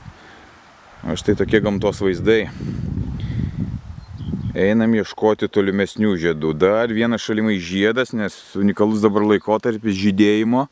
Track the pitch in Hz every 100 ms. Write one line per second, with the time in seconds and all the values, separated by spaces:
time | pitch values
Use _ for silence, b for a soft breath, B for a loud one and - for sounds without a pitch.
0 | B B B B B B B - - -
1 | - 80 - 101 95 110 104 98 101 -
2 | 98 87 95 110 92 B B B B B
3 | B B B B B B B B - -
4 | - - - - - - 95 113 113 110
5 | 95 - 110 107 101 104 98 98 98 -
6 | 107 90 85 78 78 76 92 110 120 110
7 | 117 113 - 110 110 98 85 95 104 120
8 | 123 113 98 - - 95 101 - 107 107
9 | 107 101 104 101 - 107 123 110 110 95
10 | 101 95 104 107 110 123 139